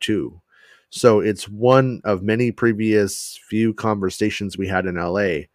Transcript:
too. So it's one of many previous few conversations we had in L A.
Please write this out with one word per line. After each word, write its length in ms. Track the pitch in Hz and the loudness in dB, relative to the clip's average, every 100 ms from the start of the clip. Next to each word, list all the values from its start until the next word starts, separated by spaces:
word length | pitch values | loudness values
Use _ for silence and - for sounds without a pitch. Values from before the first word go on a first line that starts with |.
too. 400 | - 104 65 87 _ _ _ _ _ | -4 -2 -4 -12 _ _ _ _ _
So 320 | - 120 107 | 2 4 6
it's 280 | 101 98 - | 2 -2 -8
one 520 | 104 123 131 131 117 | 0 4 4 4 -2
of 180 | - 95 | -2 -2
many 280 | 101 113 123 | 0 0 0
previous 840 | 101 117 107 110 107 98 - - - - | 0 0 2 2 2 2 -4 -12 -16 -6
few 260 | 110 113 | -2 0
conversations 800 | 107 113 104 95 - 107 - 101 90 | 0 -2 -2 -4 -2 -4 -2 -8 -6
we 120 | 95 | -2
had 180 | 92 92 | -2 -2
in 100 | 87 | -4
L 220 | 87 95 | -2 -2
A. 300 | 101 76 73 | -2 -2 -8